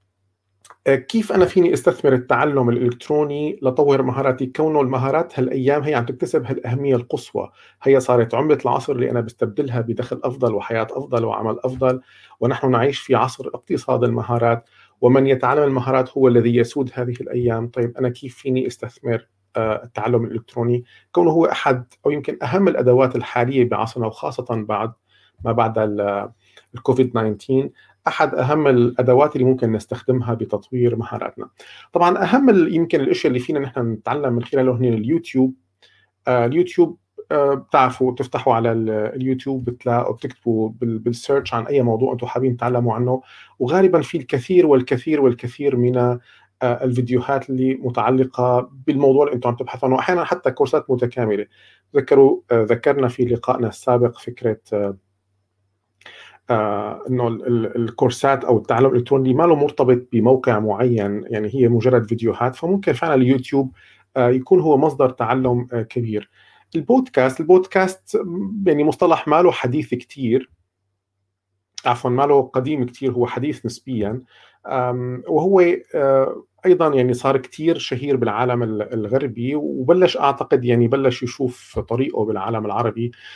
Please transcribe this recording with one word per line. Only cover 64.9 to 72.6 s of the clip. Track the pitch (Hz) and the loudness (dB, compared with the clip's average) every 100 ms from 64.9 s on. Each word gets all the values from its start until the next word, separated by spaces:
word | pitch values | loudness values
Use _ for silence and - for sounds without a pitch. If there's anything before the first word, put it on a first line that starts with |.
| 139 127 | 2 0
تعلم، | - 113 131 127 123 123 | 0 -2 0 0 -2 -4
آه، | 117 | -6
كبير. | 110 127 113 104 - _ _ _ _ | -6 -6 -4 -6 -8 _ _ _ _
البودكاست، | 165 143 254 262 135 131 131 | -4 0 0 2 0 0 2
البودكاست، | 160 185 185 190 190 - - 214 | 4 4 4 0 0 -4 -6 -4
م، | 180 180 196 208 185 | -4 -6 -8 -2 0
يعني | 147 | 2
مصطلح | 151 - 170 156 151 | 2 2 2 2 2
ما | 156 | 4
له | 180 | 4
حديث | - 123 151 127 | 2 -2 -4 -4
كتير، | - - 143 117 127 - _ _ _ _ _ _ _ _ _ _ _ _ - | -8 -10 -8 -2 -2 -4 _ _ _ _ _ _ _ _ _ _ _ _ -6
عفوًا | 127 120 127 | -4 -2 -2
ما | 123 | 0
له | 143 139 | 4 4
قديم | 127 131 | 2 -2